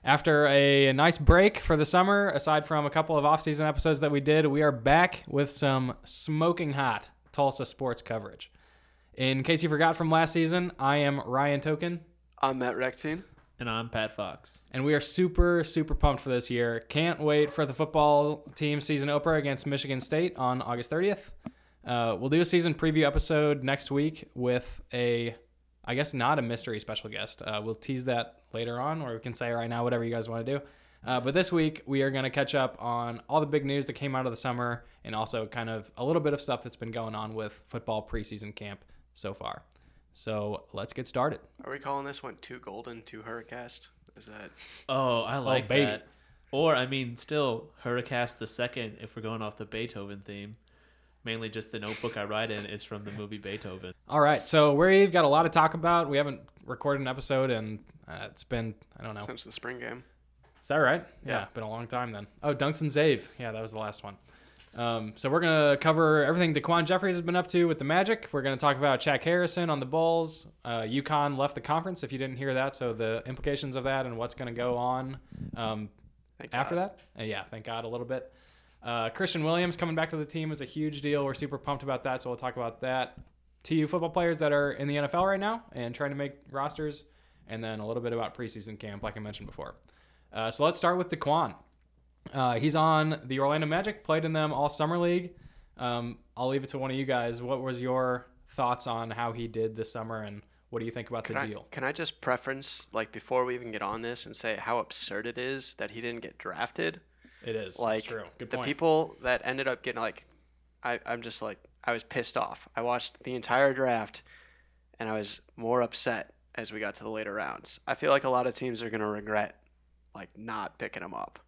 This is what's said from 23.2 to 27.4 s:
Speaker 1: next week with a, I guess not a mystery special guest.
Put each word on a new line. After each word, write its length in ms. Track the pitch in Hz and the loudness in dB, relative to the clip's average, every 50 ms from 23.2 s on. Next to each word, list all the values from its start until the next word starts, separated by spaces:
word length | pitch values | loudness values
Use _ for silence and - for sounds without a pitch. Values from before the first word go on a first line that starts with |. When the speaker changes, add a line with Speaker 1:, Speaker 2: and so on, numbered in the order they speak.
| - - 165 151 151 147 147 139 | 2 4 4 4 4 4 2 2
Speaker 1:
next 280 | 127 135 139 139 - - | 0 -2 0 -2 -2 -2
week 400 | 139 139 147 156 156 - - - _ | 0 2 2 0 -2 -6 -18 -14 _
with 460 | 127 123 123 123 123 - - - - - _ - | -2 0 2 2 0 -2 -6 -14 -14 -14 _ -4
a, 400 | 123 123 120 120 117 117 117 113 - _ _ _ _ _ _ _ _ - | 0 2 2 2 0 0 -4 -6 -10 _ _ _ _ _ _ _ _ -6
I 100 | - 120 | -4 -2
guess 200 | 131 147 147 - | 0 0 -2 0
not 240 | 127 120 131 156 147 | 2 2 4 4 2
a 40 | |
mystery 380 | 123 113 117 113 - 127 113 107 | 2 -2 -4 -4 -4 -6 -6 -6
special 300 | - - 110 - - 107 | -6 -8 -8 -8 -8 -8
guest. 300 | 107 101 101 - - - | -8 -8 -8 -8 -10 -10